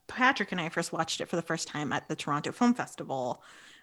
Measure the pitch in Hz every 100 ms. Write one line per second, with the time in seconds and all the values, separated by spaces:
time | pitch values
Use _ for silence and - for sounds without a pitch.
0 | - - 254 269 202 180 160 175 170 160
1 | 160 - - 175 165 165 - 147 147 143
2 | - 160 - 147 151 - 240 240 123 -
3 | 127 135 123 - - - - -